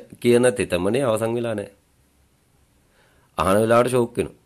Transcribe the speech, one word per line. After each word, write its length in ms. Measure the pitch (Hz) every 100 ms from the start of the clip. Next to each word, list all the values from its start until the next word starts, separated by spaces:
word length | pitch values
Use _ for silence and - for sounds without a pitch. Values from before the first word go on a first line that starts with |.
| - -
කියන 280 | 120 120 123
තෙතමනය 500 | 104 87 87 95 123
අවසන් 320 | 131 110 113
වෙලා 200 | 120 117
නැහැ. 180 | 107 98 _ _ _ _ _ _ _ _ _ _ _ _ _ _ _ _ -
අහන 180 | 85 101
වෙලාවට 340 | 113 117 123
ෂෝක් 220 | 123 117
වෙනවා. 240 | - 78 -